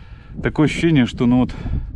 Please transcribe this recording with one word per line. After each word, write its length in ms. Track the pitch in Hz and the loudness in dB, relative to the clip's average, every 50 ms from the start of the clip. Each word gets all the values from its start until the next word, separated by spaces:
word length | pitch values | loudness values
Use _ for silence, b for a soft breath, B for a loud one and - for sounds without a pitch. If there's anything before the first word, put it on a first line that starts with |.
| B B B B B B B B - | B B B B B B B B -6
такое 240 | 123 - - 151 135 | -4 0 2 0 0
ощущение, 400 | - - 165 170 160 135 120 104 | 2 0 0 2 4 4 2 2
что, 180 | - - 131 | 0 0 0
ну, 140 | 120 123 127 | 2 4 2
вот 160 | 123 - - B B B B B B B B | 2 0 -2 B B B B B B B B